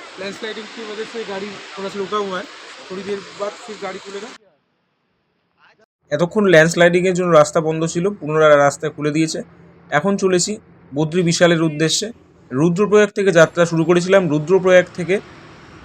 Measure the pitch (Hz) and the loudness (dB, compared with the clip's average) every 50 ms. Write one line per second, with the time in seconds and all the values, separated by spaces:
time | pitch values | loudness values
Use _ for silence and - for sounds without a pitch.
0 | - - - 190 190 202 190 - 233 220 208 220 214 214 - 233 226 214 214 208 | -20 -20 -16 -12 -12 -12 -12 -10 -12 -12 -10 -12 -14 -16 -16 -16 -14 -14 -10 -12
1 | 220 220 - 226 214 180 202 190 202 208 190 175 - - - 196 196 190 196 202 | -12 -10 -10 -12 -10 -8 -10 -10 -10 -12 -14 -16 -18 -18 -14 -12 -12 -10 -8 -8
2 | 190 175 208 214 202 196 185 180 - - - - - - - - - - 185 190 | -8 -6 -4 -6 -4 -4 -6 -8 -10 -12 -18 -20 -20 -20 -20 -20 -18 -14 -14 -12
3 | 185 196 202 196 185 170 165 175 202 208 208 - - - 208 180 196 185 190 196 | -8 -8 -8 -8 -10 -14 -12 -10 -10 -10 -10 -12 -18 -18 -16 -12 -12 -12 -12 -12
4 | - 202 196 196 214 262 262 - 208 185 151 139 _ _ _ _ _ _ _ _ | -16 -14 -14 -14 -14 -14 -18 -20 _ _ _ _ _ _ _ _ _ _ _ _
5 | _ _ _ _ _ _ _ _ _ _ _ _ _ _ _ _ _ _ _ _ | _ _ _ _ _ _ _ _ _ _ _ _ _ _ _ _ _ _ _ _
6 | _ - 147 147 175 170 - 220 208 190 165 156 160 165 170 175 170 175 175 180 | _ -6 -2 -2 -2 -2 0 0 2 6 6 6 6 6 4 4 4 4 4 2
7 | 175 190 185 175 180 175 165 151 147 - - 175 156 156 160 160 160 165 - 170 | 0 0 -2 -2 0 4 4 4 4 4 0 -2 -2 -2 -4 -4 -4 -4 -4 -4
8 | 175 202 208 - 151 147 156 156 156 151 147 143 143 139 - - 156 151 - - | -4 -4 -6 -6 -8 -4 0 2 4 6 6 6 4 2 0 -2 -10 -10 -8 -4
9 | 147 151 147 160 160 160 - 175 - - - _ - - _ _ _ - 139 147 | -6 -4 -2 -2 -2 -2 -4 -10 -12 -14 -18 _ -20 -20 _ _ _ -4 -4 -2
10 | 160 196 202 190 190 190 180 175 175 196 214 - _ _ - _ _ - 131 143 | 0 0 -2 0 0 0 0 0 0 -2 -8 -12 _ _ -20 _ _ -12 -4 -4
11 | 160 151 156 185 175 170 165 - 180 170 170 160 160 160 147 147 160 160 - - | -4 -2 -2 -2 0 0 2 4 4 4 4 2 0 -2 -2 -2 -2 -2 -2 -4
12 | 202 226 240 _ _ _ _ _ _ - 127 131 156 175 170 185 208 185 202 214 | -6 -8 -12 _ _ _ _ _ _ -8 -2 0 0 0 2 0 0 2 4 4
13 | 208 202 - 214 196 196 160 165 160 160 - 175 170 165 165 160 160 160 180 175 | 4 2 0 -2 0 2 6 6 4 4 4 0 0 0 2 -2 2 2 2 0
14 | 170 185 190 196 185 156 147 151 151 156 190 185 175 185 185 180 175 175 - - | 2 4 2 2 4 2 -2 -2 0 2 0 2 4 4 4 4 4 2 -6 -12
15 | 170 160 190 220 - - - - - - - - - - - - - | -6 -4 -4 -4 -4 -10 -20 -20 -20 -20 -20 -20 -20 -20 -20 -20 -20